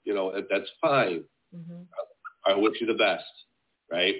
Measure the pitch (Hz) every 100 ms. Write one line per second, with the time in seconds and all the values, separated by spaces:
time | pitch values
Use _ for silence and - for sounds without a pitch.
0 | - 101 95 98 95 98 101 - 160 135
1 | 117 85 - _ _ 175 165 175 180 -
2 | - _ - _ 98 98 107 - 113 90
3 | 104 87 - - - _ _ _ - 87
4 | 95